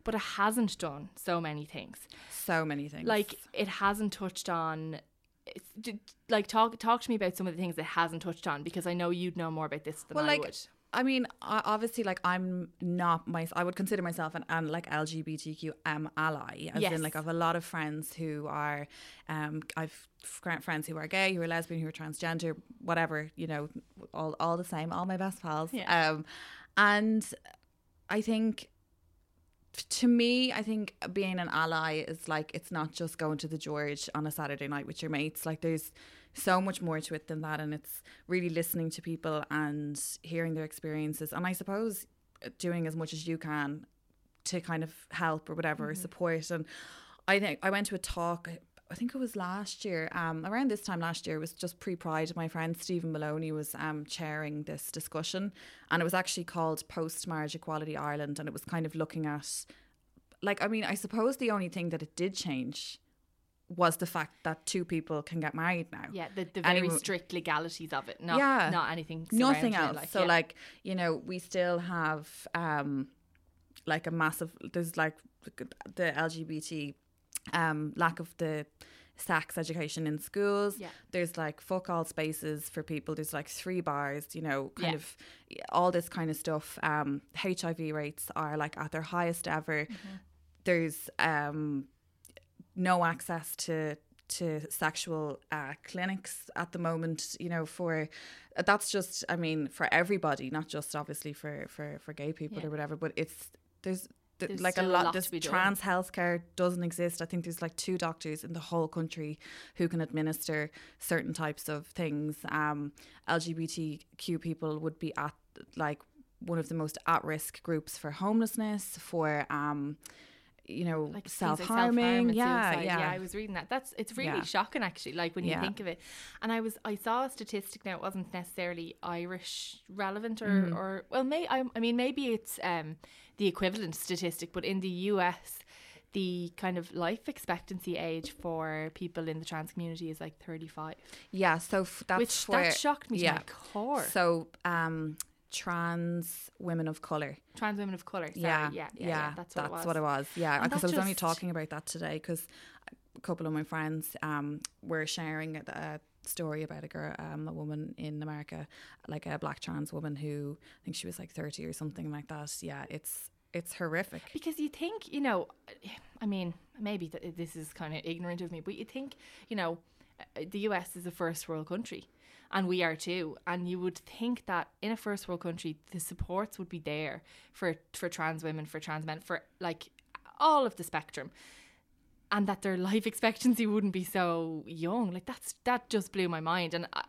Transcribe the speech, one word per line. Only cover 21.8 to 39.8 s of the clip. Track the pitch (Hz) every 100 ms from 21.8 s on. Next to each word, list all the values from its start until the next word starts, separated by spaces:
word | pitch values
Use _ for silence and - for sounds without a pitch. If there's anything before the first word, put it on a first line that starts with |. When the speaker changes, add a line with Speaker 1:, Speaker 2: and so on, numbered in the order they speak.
Speaker 2:
who | 160
are |
transgender, | - 156 156 165 165 165 151 - -
whatever, | 185 170 165 151 156 -
you | 160
know, | 151 151 - - - -
all, | - 160 -
all | 165 170
the |
same, | 180 165 165
all | 175 180
my | 185
best | 190 185
pals. | 170 156 165
Speaker 1:
Yeah. | 254 - 170 156
Speaker 2:
Um, | 156 156 - - - - -
and | 208 208 220 220 - - - - _ _ _ _ -
I | 208
think, | 220 220 220 214 - _ _ _ _ _ _ _ _ _ _ - -
to | - 240
me, | 240 233 247 254
I | -
think | 214 220 208 - -
being | 185 190 185
an | 175
ally | 156 160 160 160 156 -
is, | 160 -
like, | 156 156
it's | - -
not | 170 156
just | - 165 -
going | 160 151
to | 156
the | 156
George | 151 147 147 143 - 147
on | 151
a |
Saturday | 147 143 143 143
night | 143 139
with | 156
your | 156
mates. | 151 151 - 160
Like, | 156
there's | 165 160 - - - - -
so | - - 185
much | 190 185
more | 170 156
to | 160 156
it | -
than | 156
that, | 156 151
and | 151
it's | 151 - - - - -
really | 180 175
listening | 165 170 170 160
to | 165
people | 165 160 160 151 147
and | 151 151 147